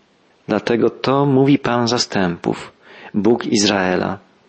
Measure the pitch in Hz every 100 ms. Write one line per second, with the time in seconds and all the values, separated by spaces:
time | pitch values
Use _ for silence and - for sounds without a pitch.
0 | _ _ _ _ - 104 - 117 117 -
1 | - 139 143 131 135 139 - 120 117 123
2 | - 104 92 85 55 - - _ - -
3 | - 107 101 117 - 110 101 101 92 92
4 | 95 98 _ _